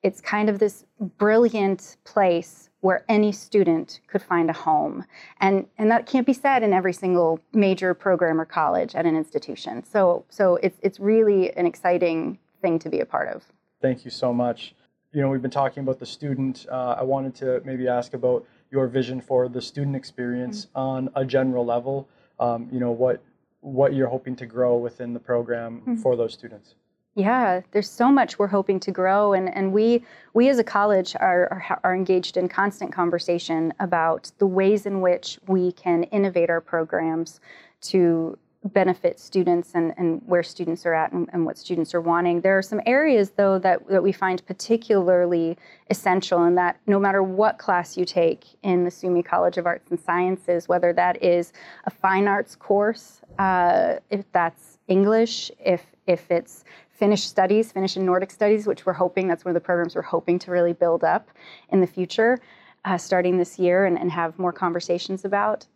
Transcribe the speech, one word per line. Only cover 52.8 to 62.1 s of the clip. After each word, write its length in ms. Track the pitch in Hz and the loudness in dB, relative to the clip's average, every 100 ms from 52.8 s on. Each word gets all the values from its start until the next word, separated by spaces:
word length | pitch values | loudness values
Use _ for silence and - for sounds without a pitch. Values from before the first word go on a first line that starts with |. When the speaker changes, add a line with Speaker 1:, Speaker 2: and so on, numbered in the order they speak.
| 208 226 - _ _ - | 2 -2 -12 _ _ -2
Speaker 1:
uh, 580 | 190 185 175 185 180 - _ | 0 2 4 4 2 -2 _
if 220 | 202 196 | -8 -2
that's 460 | 180 170 - - _ - | -2 -2 -4 -20 _ 0
English, 640 | 185 196 220 226 - - - | 2 4 4 2 -2 -12 -6
if, 220 | - 175 - _ - | -2 -2 -4 _ -2
if 240 | 170 - | -2 0
it's 320 | 175 - - _ - _ | -4 -4 -20 _ -20 _
Finnish 320 | _ 202 202 | _ 0 2
studies, 480 | - - 185 214 226 | 0 0 2 2 0
Finnish 240 | 190 190 - | -2 -4 -2
and 100 | 185 | 0
Nordic 240 | 180 190 | 0 -2
studies, 380 | - 208 214 208 | -2 2 2 0
which 180 | - - | -2 -2
we're 80 | |
hoping, 340 | 160 180 190 185 | 0 -2 0 -2
that's 160 | 170 | -2
one 60 | 185 | -2
of 60 | 170 | -4
the 100 | - | 0
programs 300 | 175 170 170 | -2 0 -4
we're 80 | |
hoping 340 | 170 170 - 180 | -4 -4 0 -2
to 140 | - | 0
really 220 | 180 170 | 0 0
build 300 | 170 170 165 | 2 0 2
up 280 | 160 175 - _ - - _ | 2 0 -4 _ -20 -20 _
in 120 | 196 | 0
the 60 | 180 | 0
future, 520 | - 180 | -2 -6